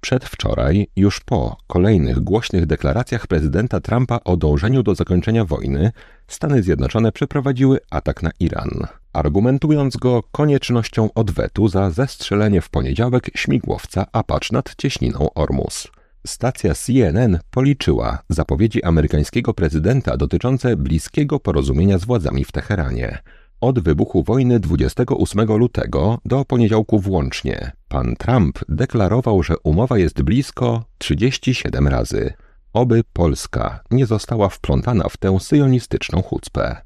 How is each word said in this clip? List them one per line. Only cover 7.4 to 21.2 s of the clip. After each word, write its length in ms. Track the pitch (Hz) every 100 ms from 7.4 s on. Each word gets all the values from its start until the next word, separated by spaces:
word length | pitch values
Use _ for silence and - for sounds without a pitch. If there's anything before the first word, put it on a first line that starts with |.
| 135 127 135 131 _
atak 340 | 76 - 76
na 80 | 82 -
Iran, 300 | 85 - - - - - _
argumentując 840 | - 78 78 117 135 156 151 139 -
go 260 | 127 123 -
koniecznością 760 | - 147 135 - 120 110 - 110 -
odwetu 520 | 107 85 - - 104
za 240 | 92 98
zestrzelenie 680 | 80 135 - - 101 107 98
w 80 | -
poniedziałek 640 | - - - 120 123 - -
śmigłowca 680 | - 135 - - - - 101
Apache 380 | 113 - 71 -
nad 240 | 120 - -
cieśniną 580 | 143 - - - 73
Ormus. 540 | - 76 67 50 - - _ _ _ -
Stacja 460 | - 120 - 101 73
C 180 | -
N 240 | 127 101 82
N 220 | 123 87 -
policzyła 680 | - 135 139 - 65 57 60 -
zapowiedzi 540 | 78 78 71 110 -
amerykańskiego 720 | 87 82 76 78 76 - -
prezydenta 640 | 110 82 78 82 135 - -
dotyczące 580 | 76 87 120 131 123 101
bliskiego 640 | 65 78 - -